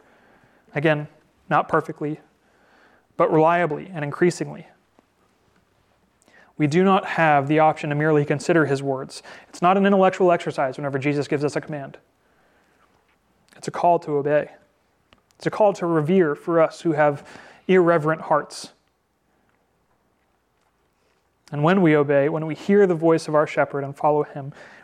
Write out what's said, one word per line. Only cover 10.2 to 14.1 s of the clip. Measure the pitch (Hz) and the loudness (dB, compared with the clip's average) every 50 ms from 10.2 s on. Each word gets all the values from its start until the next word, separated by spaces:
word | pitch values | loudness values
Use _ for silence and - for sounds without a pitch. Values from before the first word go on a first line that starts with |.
| 190 180 | 2 2
exercise | 170 170 - 160 143 - 143 131 131 - | 2 2 -2 -6 -6 -4 -4 -4 -4 -6
whenever | 147 139 135 139 | -8 -6 -6 -2
Jesus | 131 147 143 147 135 | -2 -2 -2 -2 -2
gives | - 160 139 147 | -2 -4 -2 -2
us | 143 - | -2 -4
a | 160 | -4
command. | 147 - 156 143 139 139 - - _ _ _ _ _ _ _ _ _ _ _ _ _ _ _ _ _ _ _ _ _ _ _ _ _ _ _ _ _ _ _ | -8 -8 -12 -12 -12 -14 -18 -20 _ _ _ _ _ _ _ _ _ _ _ _ _ _ _ _ _ _ _ _ _ _ _ _ _ _ _ _ _ _ _
It's | - - - | -16 -14 -12
a | |
call | - - - 175 170 165 | -10 -2 0 0 0 0
to | - 156 | -2 -4